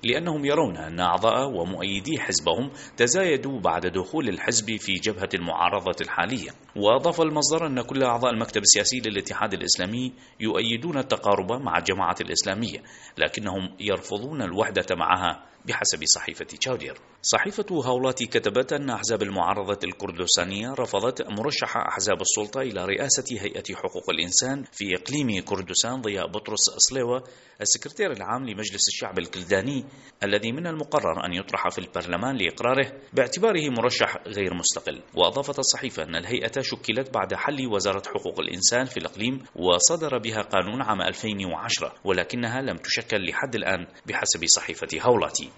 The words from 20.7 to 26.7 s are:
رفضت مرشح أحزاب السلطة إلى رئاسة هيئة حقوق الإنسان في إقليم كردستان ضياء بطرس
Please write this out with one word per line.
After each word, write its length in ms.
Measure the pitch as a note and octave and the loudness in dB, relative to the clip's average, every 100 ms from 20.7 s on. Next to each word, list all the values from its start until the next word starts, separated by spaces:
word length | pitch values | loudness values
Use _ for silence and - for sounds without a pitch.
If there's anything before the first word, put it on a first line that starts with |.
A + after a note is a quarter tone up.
| C#3 | -4
رفضت 440 | - G2 A2+ C3 | -2 0 0 -2
مرشح 540 | - G#2 B2+ - A#2+ A#2+ | -6 -4 -2 -2 -2 0
أحزاب 440 | - - G2 F#2 | -2 -2 0 0
السلطة 400 | F#2+ - G#2 C3+ | 0 0 -2 -4
إلى 240 | C3+ G2 | -4 -2
رئاسة 400 | F2+ G2 C#3 C3 B2+ A#2 | -2 -2 2 0 0 -6
هيئة 340 | G2 - - | -6 -6 -8
حقوق 360 | F#2+ - F2+ - | -6 -6 -4 0
الإنسان 540 | E2 F2 F2 B2+ C#3 B2+ | 2 4 2 2 -4 -6
في 120 | - G2+ | -6 -2
إقليم 480 | F2+ - D3 C3 G2 | 0 0 0 2 0
كردستان 580 | - G2 F2+ F2+ A#2 C3 | -2 -4 0 0 0 -2
ضياء 260 | A2 G2 F2 | -2 -2 -2
بطرس 440 | G#2 - G#2 - | -4 -4 2 0